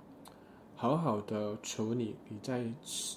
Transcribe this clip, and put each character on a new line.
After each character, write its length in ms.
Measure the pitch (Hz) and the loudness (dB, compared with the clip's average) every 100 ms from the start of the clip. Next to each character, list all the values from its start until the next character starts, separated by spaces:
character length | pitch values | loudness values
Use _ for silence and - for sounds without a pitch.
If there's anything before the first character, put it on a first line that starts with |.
| - - - - - - - | -18 -18 -16 -18 -18 -18 -16
好 220 | - 117 160 | 0 4 6
好 240 | 160 107 | 6 4
的 340 | 104 107 104 110 | 2 0 0 -2
处 320 | - - 110 | -4 0 2
理 220 | 120 110 - - | 2 2 -2 -8
你 100 | 107 | -6
在 240 | 131 127 117 120 - - - | -2 0 0 -4 -6 -4 -4